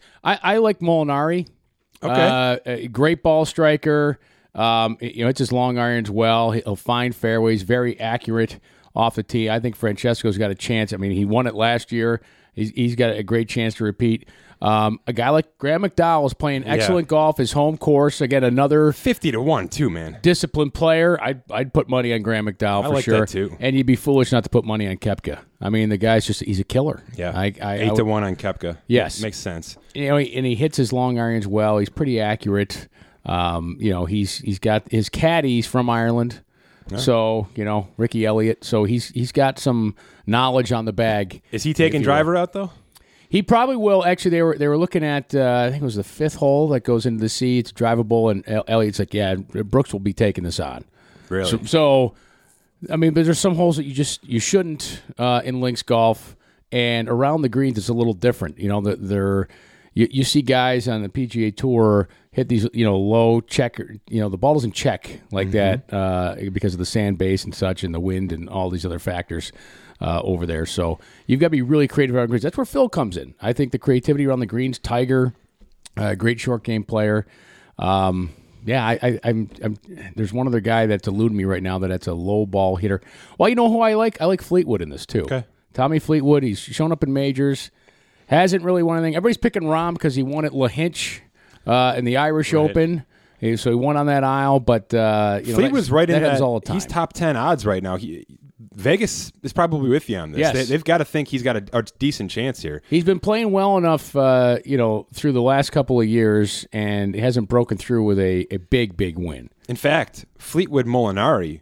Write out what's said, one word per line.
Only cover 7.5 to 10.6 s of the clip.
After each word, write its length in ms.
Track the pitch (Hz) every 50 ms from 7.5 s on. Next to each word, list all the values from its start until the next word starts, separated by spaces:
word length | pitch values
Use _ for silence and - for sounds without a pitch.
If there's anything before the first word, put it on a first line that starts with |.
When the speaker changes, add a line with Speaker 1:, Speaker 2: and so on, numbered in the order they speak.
| 113 101 95
Speaker 1:
very 360 | 87 120 123 123 120 113 -
accurate 580 | 113 113 117 123 - 117 113 113 113 110 - - _ _ _ _ _ _ -
off 200 | - 113 117 -
the 80 | 113 107
tee. 260 | - - 117 113 107
I 100 | 110 117
think 160 | 117 123 104
Francesco's 600 | - - 110 101 - - 120 117 - - 113 95
got 120 | 101 110 101
a 60 | 98
chance. 380 | -